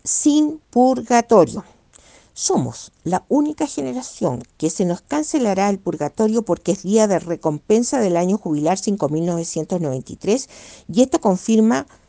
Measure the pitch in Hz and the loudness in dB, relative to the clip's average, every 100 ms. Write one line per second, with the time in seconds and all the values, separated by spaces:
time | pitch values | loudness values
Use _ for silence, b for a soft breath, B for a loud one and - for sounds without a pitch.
0 | - - 302 294 302 311 _ 240 254 254 | -8 -2 2 2 2 -2 _ 2 4 2
1 | 226 240 233 220 160 - - _ _ _ | 0 0 4 6 4 0 -14 _ _ _
2 | b b b b - 330 120 - - _ | b b b b -2 -2 -2 -6 -18 _
3 | 165 180 - 277 302 302 302 - 269 247 | -4 -4 0 0 0 -2 -6 -4 -6 -8
4 | 240 - 175 123 - - 156 - 180 175 | -10 -6 -4 -4 -10 -6 -4 -2 -2 -4
5 | - 294 302 311 226 190 202 190 180 156 | -4 -4 -2 0 0 0 0 -2 -4 -4
6 | 147 - 220 226 214 170 - 165 175 214 | -4 0 0 0 -2 -2 -2 -4 0 2
7 | 214 175 170 170 160 151 - 214 240 269 | 4 0 -2 -4 -4 -4 0 0 0 0
8 | 202 170 180 208 180 151 151 190 - 196 | 0 2 0 0 -2 -2 0 0 -2 -2
9 | 143 156 170 170 165 165 156 180 156 131 | -2 -2 -2 -2 -4 -6 -4 -4 -2 -6
10 | - - 165 254 - B B B B 180 | -8 -8 -2 -2 -4 B B B B 2
11 | 262 339 208 185 - 220 220 262 285 b | 2 2 0 0 2 4 4 2 -4 b